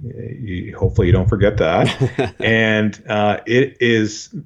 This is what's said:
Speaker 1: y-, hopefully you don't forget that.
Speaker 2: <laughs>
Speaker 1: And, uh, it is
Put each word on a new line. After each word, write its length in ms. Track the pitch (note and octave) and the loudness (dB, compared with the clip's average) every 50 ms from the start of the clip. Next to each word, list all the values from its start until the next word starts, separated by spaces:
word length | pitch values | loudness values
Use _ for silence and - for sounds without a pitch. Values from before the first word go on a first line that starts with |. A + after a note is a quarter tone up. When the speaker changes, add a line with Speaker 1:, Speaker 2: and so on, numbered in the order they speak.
| - | -14
Speaker 1:
y-, 680 | A#2 - - - - - - - G2+ F2+ F2 - - - | -12 -12 -12 -12 -12 -12 -12 -10 -8 -8 -8 -10 -10 -4
hopefully 320 | - G2 - - - G2 | -2 -2 0 2 2 4
you 60 | F2 F#2 | 4 4
don't 160 | F#2+ F#2 G2 | 4 4 2
forget 280 | A2+ G2 G2 - - | 2 2 2 2 2
that. 760 | - F2+ D#2+ E2+ G#2 C3 B2 - - C3 A#2+ - - C3 G#2+ - | 2 0 2 2 2 2 0 0 -2 -4 -2 -2 -4 -6 -6 -6
Speaker 2:
<laughs> 40 | - | -4
Speaker 1:
And, 640 | - A2 A2+ A2+ A2+ A2 A2 G#2+ G#2+ G#2 - - - | -2 0 2 2 2 2 2 2 0 -2 -4 -6 -8
uh, 340 | - A2 G#2 G#2 G#2 G2+ - - | -4 -2 0 2 0 0 -2 -2
it 320 | A2 A#2 B2 C#3 C3+ - _ | 0 2 2 2 0 0 _
is 500 | A#2+ A#2+ A#2 A2 G#2+ G#2 G#2+ - - - - E3 - | 0 2 2 2 0 -2 -4 -10 -16 -14 -14 -16 -14